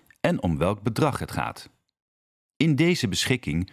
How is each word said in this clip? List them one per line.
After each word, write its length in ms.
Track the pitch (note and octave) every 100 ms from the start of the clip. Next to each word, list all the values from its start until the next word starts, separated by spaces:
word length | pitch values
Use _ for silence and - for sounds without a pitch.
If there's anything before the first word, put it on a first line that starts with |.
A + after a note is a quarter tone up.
| _ _
en 220 | - F3
om 160 | F2+ D2+
welk 240 | E2+ G#2
bedrag 360 | G#2 A2 D3+ -
het 120 | -
gaat. 400 | - A#1 - - _ _ _ _ _ _ _ _ -
In 200 | D#3+ C3+
deze 320 | E3 F3+ A2
beschikking 640 | F2 - B2+ - D#2 F2+